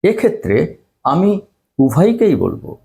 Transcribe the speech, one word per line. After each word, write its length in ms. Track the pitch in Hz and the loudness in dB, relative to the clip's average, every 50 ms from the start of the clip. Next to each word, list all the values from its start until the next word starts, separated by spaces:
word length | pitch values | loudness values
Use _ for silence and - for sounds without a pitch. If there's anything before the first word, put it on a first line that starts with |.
| - | 2
এক্ষেত্রে 520 | 190 220 - - 214 - - - 92 101 117 156 151 - - _ _ _ _ _ | 0 0 2 0 -2 -2 -2 -4 -2 0 0 0 -2 -6 -16 _ _ _ _ _
আমি 260 | 131 139 170 190 202 208 196 - _ _ _ _ _ _ - | -2 0 2 2 0 0 -2 -6 _ _ _ _ _ _ 0
উভয়কেই 580 | 135 131 110 143 180 220 233 233 233 208 151 | 0 0 2 2 2 2 2 2 2 0 2
বলবো 340 | 101 92 90 - 110 - - 80 - _ | 0 -2 -4 -4 -6 -12 -16 -18 -18 _